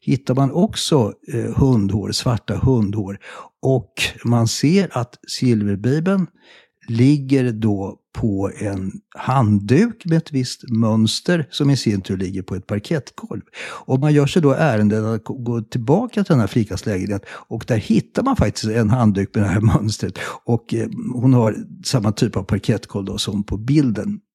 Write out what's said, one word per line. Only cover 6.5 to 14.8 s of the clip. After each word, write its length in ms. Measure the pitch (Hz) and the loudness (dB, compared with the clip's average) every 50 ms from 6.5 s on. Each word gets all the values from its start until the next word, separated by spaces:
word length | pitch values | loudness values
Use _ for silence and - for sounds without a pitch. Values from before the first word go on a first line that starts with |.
| - - _ _ _ _ _ - | -20 -20 _ _ _ _ _ -6
ligger 640 | 117 113 123 135 151 147 135 131 139 135 127 123 | 2 4 6 6 4 4 2 0 2 2 2 0
då 460 | 113 107 110 110 104 95 98 98 - _ _ _ _ | -2 0 0 0 0 0 -4 -8 -8 _ _ _ _
på 380 | - - 113 101 95 98 98 - - | -4 -2 0 0 0 -2 -4 -6 -6
en 320 | 104 104 98 95 95 95 - - _ _ _ | -6 -6 -4 -4 -6 -8 -8 -10 _ _ _
handduk 880 | - - - 127 135 123 104 104 101 101 104 123 151 220 240 226 _ - | -10 -4 0 2 4 4 4 4 2 4 4 4 4 4 4 0 _ -2
med 120 | 175 160 165 | 0 0 0
ett 140 | 160 - | 0 0
visst 380 | 147 131 131 127 - - - - | -4 -4 -4 -4 -6 -12 -8 -4
mönster 800 | 117 110 113 110 110 110 110 107 - - - - 180 170 147 - | 0 0 2 2 4 4 4 2 2 -2 0 0 0 0 0 -4
som 180 | - - 151 139 | -4 0 2 2
i 80 | 143 127 | 2 2
sin 240 | - 117 104 95 | 2 0 0 0
tur 160 | 92 - 101 92 | -2 -4 -4 -4
ligger 240 | 98 90 98 98 | -4 -4 -6 -8
på 140 | 92 - 98 | -8 -6 -8
ett 120 | 92 - - | -10 -6 -4
parkettgolv. 760 | 104 101 104 - 170 147 - - _ - - 320 - - - _ _ - - - - - - | -6 -6 -4 -2 -4 -4 -4 -8 _ -16 -14 -12 -12 -12 -12 _ _ -16 -14 -14 -14 -16 -4
Och 140 | - 131 131 | -2 0 2
man 140 | 139 151 151 | 4 4 4
gör 140 | 143 143 143 | 4 4 4
sig 140 | - 196 | 2 4
då 100 | 156 139 | 4 4
ärendet 520 | 135 135 160 156 117 107 | 4 4 2 2 4 4